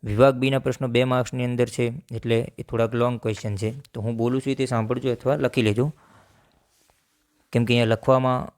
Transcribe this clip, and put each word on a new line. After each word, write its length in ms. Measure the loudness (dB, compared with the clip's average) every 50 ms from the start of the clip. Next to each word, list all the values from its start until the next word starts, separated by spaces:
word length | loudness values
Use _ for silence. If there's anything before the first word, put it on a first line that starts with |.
| -6
વિભાગ 320 | -4 4 6 6 6 6
બીના 240 | 4 0 0 0 0
પ્રશ્નો 280 | 0 -2 -4 -2 -4 0
બે 160 | 2 2 2
માર્ક્સની 400 | 2 2 0 -2 -2 -4 -4 -4
અંદર 220 | -2 0 0 0
છે, 280 | -2 0 -2 -2 -2 -2 -8 -12 _
એટલે 400 | -12 -8 -2 0 0 0 0 -4 -8 -14
એ 60 | -12
થોડાક 300 | -8 -2 -2 -2 0 0
લોંગ 260 | 0 0 0 -2 -2
ક્વેશ્ચન 360 | -4 -4 -6 -4 -6 -6 -4
છે, 160 | -2 -4 -4 -6 -6 -14 -14 _
તો 80 | -8
હું 160 | -6 -6 -2 0
બોલું 240 | 0 0 0 0
છું 140 | -2 -2 -2
તે 100 | -2 -2
સાંભળજો 460 | -2 0 -2 0 0 -2 -2 -2 -4
અથવા 240 | -4 -2 -2 -2 0
લખી 260 | 0 0 0 2 2
લેજો, 300 | 2 2 2 2 0 -2 -2 _ _ _ -20 -20 _ _ _ _ _ _ _ _ _ _ _ _ _ _ _ _ _ _ _ _ _ _ _ _ _ _
કેમ 140 | 0 0 2
કે 80 | 4 4
અહીંયા 120 | 2 4
લખવામાં 640 | 2 0 0 2 2 2 4 4 0 -2 -2 -4 -8 _